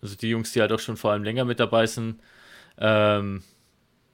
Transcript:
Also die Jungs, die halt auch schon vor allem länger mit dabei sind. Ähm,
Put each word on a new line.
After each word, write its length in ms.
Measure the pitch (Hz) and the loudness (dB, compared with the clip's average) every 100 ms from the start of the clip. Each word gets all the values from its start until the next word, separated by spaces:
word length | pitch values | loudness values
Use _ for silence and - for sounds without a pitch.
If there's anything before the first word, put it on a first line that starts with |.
Also 160 | 104 101 | -14 -6
die 140 | 113 | -4
Jungs, 220 | 113 110 | -2 -2
die 80 | 117 | 0
halt 120 | 107 | 2
auch 60 | 110 | 0
schon 180 | - 107 | -4 -4
vor 160 | 110 | -2
allem 120 | 104 | 0
länger 200 | 104 120 | -2 -4
mit 160 | 123 120 | -2 0
dabei 260 | 117 113 113 | 2 2 2
sind. 340 | - 113 110 _ - - - - - | -2 -8 -10 _ -20 -20 -20 -20 -2
Ähm, 640 | 107 107 107 104 101 98 - _ _ _ _ _ _ | 2 4 4 2 0 -6 -12 _ _ _ _ _ _